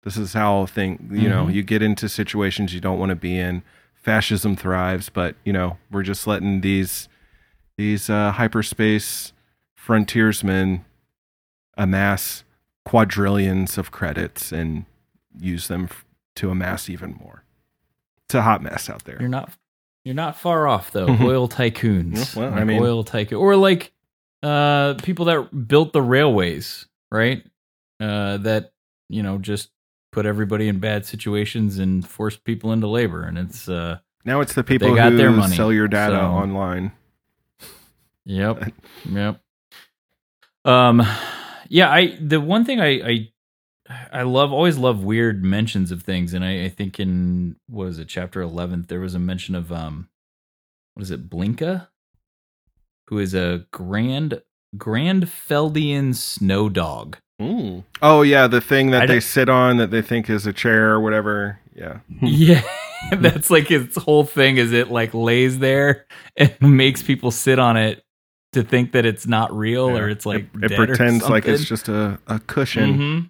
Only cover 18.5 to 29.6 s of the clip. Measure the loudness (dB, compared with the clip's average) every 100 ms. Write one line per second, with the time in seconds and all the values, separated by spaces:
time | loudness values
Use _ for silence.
18.5 | 0 -2 -10 -10 -14 -16 -8 -6 -6 -10
19.5 | -20 _ _ _ _ -10 -8 -8 -6 -2
20.5 | 0 2 0 -2 -2 2 4 4 2 0
21.5 | 0 -2 0 0 0 -2 -6 -6 -6 -6
22.5 | -2 0 2 2 0 -4 -6 -4 0 4
23.5 | 4 4 2 -2 _ _ _ _ _ -4
24.5 | 0 2 2 0 -2 -6 -2 0 0 -2
25.5 | -8 4 4 4 2 4 4 4 4 0
26.5 | -2 -10 -16 -20 _ _ 0 0 -2 -10
27.5 | _ _ _ _ _ -6 -4 -4 -4 0
28.5 | -2 -2 _ _ _ _ -6 -4 -6 -6
29.5 | -8